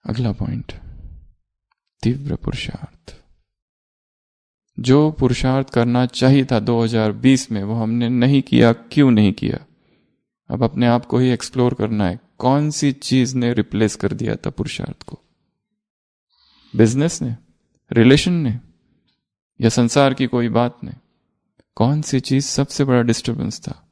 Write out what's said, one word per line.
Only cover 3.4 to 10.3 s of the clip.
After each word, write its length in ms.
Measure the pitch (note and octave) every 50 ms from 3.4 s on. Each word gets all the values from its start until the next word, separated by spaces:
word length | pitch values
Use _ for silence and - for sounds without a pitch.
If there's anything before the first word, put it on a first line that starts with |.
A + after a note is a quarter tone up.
| _ _ _ _ _ _ _ _ _ _ _ _ _ _ _ _ _ _ _ _ _ _ _ _ _ _ _ -
जो 320 | - B2 C3 D3 D3+ D#3
पुरुषार्थ 580 | D#3 - C3+ B2 B2 - - C3 C3 C3+ C3+ -
करना 360 | - A#2+ A#2 A#2+ A#2+ B2 B2+
चाहिए 400 | A#2+ - - B2+ C3 C#3 C#3 C3
था 140 | B2+ B2+ A2
दो 240 | G#2 A#2 A#2+ A#2 A#2
हज़ार 280 | A2 A#2 A2+ A2 G#2+
बीस 400 | G#2 A2 A#2+ C3 C3+ B2+ - -
में, 120 | A2+ G2+ G2
वो 100 | G2+ A2+
हमने 360 | A#2 A2 A2 A2+ A#2+ A#2+ A#2
नहीं 320 | B2+ B2 A#2+ C3+ C#3+ C#3
किया। 320 | C3 - B2 A#2+ A#2 A#2 A#2
क्यों 380 | - - - - D3 C#3+ C3
नहीं 220 | A#2+ G#2 G#2+ G2 -
किया? 320 | - A2+ A2 - - - _ _ _ _ _ _ _ _ _ _ _ _ _